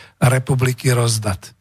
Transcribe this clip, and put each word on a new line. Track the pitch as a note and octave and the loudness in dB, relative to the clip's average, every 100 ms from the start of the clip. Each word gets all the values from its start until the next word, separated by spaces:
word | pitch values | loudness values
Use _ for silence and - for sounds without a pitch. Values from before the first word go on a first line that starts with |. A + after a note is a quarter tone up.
| - - | -16 -2
republiky | B2+ C3 B2+ C3+ B2+ B2 C3+ | 2 2 0 0 0 0 0
rozdať. | A#2+ A#2 A2 G#2+ G2 - - | 2 0 -2 -4 -6 -10 -20